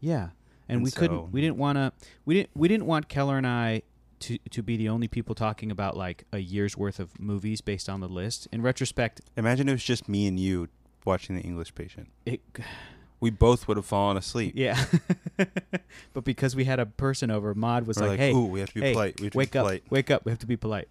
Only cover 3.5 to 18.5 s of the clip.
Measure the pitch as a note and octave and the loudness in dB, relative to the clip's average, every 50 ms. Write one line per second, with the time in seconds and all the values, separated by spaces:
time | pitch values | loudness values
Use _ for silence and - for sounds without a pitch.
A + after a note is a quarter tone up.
3.5 | B2 A#2+ A#2 A2+ A2 A2 - _ _ _ _ _ _ - - - A#2 - - - | 2 2 2 2 0 -2 -4 _ _ _ _ _ _ -12 -8 -6 -6 -6 -8 -8
4.5 | - A#2+ G#2+ G2 A#2 A2 A2 G#2+ A2 A#2 A#2 A2 - A#2+ G#2+ - A2 - A2+ G#2+ | -8 -6 -4 -2 0 0 0 0 0 0 -2 -2 -4 -4 -4 -4 -4 -2 -2 -2
5.5 | G#2+ - A2+ A2 G#2 F#2 G2+ G2 - - F#2+ F2+ F2 - - _ - G#2 F#2+ F2 | -2 -4 -6 -6 -4 -2 -2 -4 -2 -4 -4 -6 -8 -10 -10 _ -6 -6 -4 -2
6.5 | F#2+ G2+ G2+ G2+ - - G2+ G2+ - - F#2 E2+ - - F#2+ G#2 G#2 G2+ F#2 G#2+ | 0 0 0 0 -2 -2 -4 -4 -4 -6 -8 -10 -10 -8 -4 -4 -4 -2 -2 -4
7.5 | A2 G#2 - - G2+ F#2+ - - G2 G2 F#2+ F2+ F2+ F2+ F#2 A2 A#2 - - - | -4 -4 -4 -4 -6 -6 -6 -6 -8 -6 -6 -6 -6 -4 -4 -4 -6 -8 -10 -8
8.5 | - A2+ A2+ B2+ C3 - C3+ A#2+ - - A#2+ A2 - - - - - - A2 A2+ | -4 -2 0 0 0 0 -2 -4 0 0 -2 -2 -2 -8 -20 -10 -4 0 2 2
9.5 | B2 B2+ C#3 C#3 C3+ B2 - - B2 A2+ - - G2+ G2+ G#2 G2+ F#2 F#2 F#2 F#2+ | 2 4 2 2 2 0 0 0 -2 -2 -2 -2 0 2 2 2 2 2 2 2
10.5 | F#2 F2+ E2+ D#2+ _ _ _ _ _ _ - G2 F#2 F2+ - - F#2+ F2+ - E2+ | 0 0 -2 -4 _ _ _ _ _ _ 0 0 0 0 0 -4 -6 -6 -6 -6
11.5 | F2 E2+ E2 - - - E2+ F2+ - - - - _ _ - A#2+ B2 - _ - | -6 -8 -8 -10 -10 -12 -14 -14 -14 -18 -18 -20 _ _ -8 -6 -6 -6 _ -12
12.5 | - - A2+ - - - - - - - - - _ - A#2+ A2+ A2 G2 A2+ A#2 | -16 -14 -14 -12 -14 -16 -16 -18 -20 -20 -20 -20 _ -2 0 2 4 6 8 8
13.5 | B2 A#2+ - - G#2+ G#2 F#2+ - G#2 G2+ G2+ G2+ G2 F#2+ F#2 - - A#2+ A2+ F2+ | 8 6 4 0 -2 -2 -2 0 0 2 2 2 2 0 -2 -4 -4 -4 -4 -2
14.5 | - A#2 C3 A#2+ G#2 B2+ C3 - - D#3+ - - F#3 - - - - - F#3+ F#3+ | -2 -2 0 0 2 0 2 4 2 2 4 2 -2 -2 -4 -6 -2 -2 -2 0
15.5 | - F#3 - _ - F3 - - - - - - - C3+ A#2+ C3+ B2 - C#3 C3 | -2 -6 -8 _ -8 -8 -8 -10 -20 -20 -18 -12 -10 -6 -2 -2 -2 0 0 0
16.5 | B2 C3+ C3 C3+ C3 B2+ A#2+ G#2 - - C3+ C3+ C3+ - C#3 A#2 A2 G#2+ G2+ G#2+ | 2 2 0 2 2 0 0 -2 -2 -2 0 0 0 0 0 0 0 0 0 -2
17.5 | G2+ G#2+ A2 A#2 A#2+ A#2+ A#2 A2+ A2 G#2 G#2 G#2 G2 G#2 C3+ C#3 B2+ B2+ A#2+ G2 | -2 0 0 2 2 2 0 0 0 0 2 2 2 4 4 4 6 4 4 2